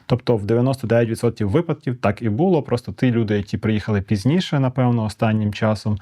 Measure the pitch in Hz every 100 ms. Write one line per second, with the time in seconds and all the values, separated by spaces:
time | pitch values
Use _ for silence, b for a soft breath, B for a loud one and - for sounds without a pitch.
0 | - 123 - 117 101 113 143 156 113 117
1 | 117 113 120 110 104 120 170 151 - 123
2 | 101 104 117 104 180 170 - 120 - 95
3 | 127 117 107 104 95 104 113 107 - 104
4 | 95 104 120 170 185 147 131 127 123 120
5 | 107 - 113 107 107 101 110 107 - 107